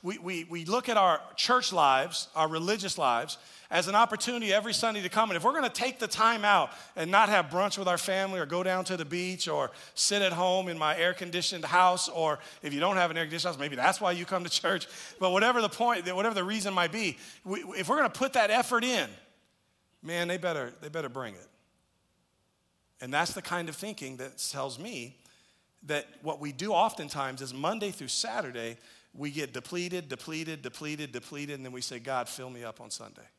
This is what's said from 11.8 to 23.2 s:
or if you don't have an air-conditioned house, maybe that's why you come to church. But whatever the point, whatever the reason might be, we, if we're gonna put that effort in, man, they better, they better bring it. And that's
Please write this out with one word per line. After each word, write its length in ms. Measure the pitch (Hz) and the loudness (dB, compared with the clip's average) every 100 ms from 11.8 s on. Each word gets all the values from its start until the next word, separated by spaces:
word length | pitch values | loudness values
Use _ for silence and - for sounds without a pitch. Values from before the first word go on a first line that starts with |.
| 180 180 - | 8 6 -2
or 280 | 170 160 147 - - | 0 0 0 -6 -10
if 140 | 151 143 | -6 0
you 40 | |
don't 180 | 175 190 | 2 4
have 120 | 175 | 2
an 80 | 160 | 2
air-conditioned 380 | 160 165 175 143 | -4 -2 -4 -2
house, 40 | |
maybe 160 | 147 135 | -6 2
that's 240 | 147 185 | 2 4
why 120 | 196 | 0
you 120 | 180 175 | -2 -2
come 180 | 190 | -4
to 80 | 175 | -2
church. 340 | - 170 190 - - - - | 0 0 0 -4 -14 -16 -2
But 120 | 185 | 2
whatever 320 | 190 226 240 | 4 4 4
the 60 | 214 | 2
point, 440 | - 233 220 180 | 2 2 2 0
whatever 220 | 185 220 208 | 0 0 0
the 80 | |
reason 320 | 185 214 202 185 | -2 -2 0 0
might 160 | 170 | 0
be, 260 | 208 202 131 - - | 0 -4 -4 -16 -16
we, 200 | 185 190 - 196 | -8 -8 -6 -6
if 140 | 175 | 0
we're 80 | 294 | 2
gonna 120 | 254 | 2
put 220 | - 269 | 2 0
that 180 | 269 208 | 4 4
effort 320 | 226 233 240 | 4 2 0
in, 260 | 247 233 123 101 _ _ _ _ _ _ _ _ | 2 0 0 -6 _ _ _ _ _ _ _ _
man, 240 | 156 170 175 | -6 -4 -2
they 100 | 185 | -2
better, 340 | 175 151 123 127 | -2 -4 -6 -10
they 80 | 151 | -10
better 200 | 160 143 | -8 -6
bring 240 | 127 120 | -8 -10
it. 140 | 92 90 _ _ _ _ _ _ _ _ _ _ _ _ _ _ _ | -12 -20 _ _ _ _ _ _ _ _ _ _ _ _ _ _ _
And 120 | 127 | -4
that's 200 | 143 | 0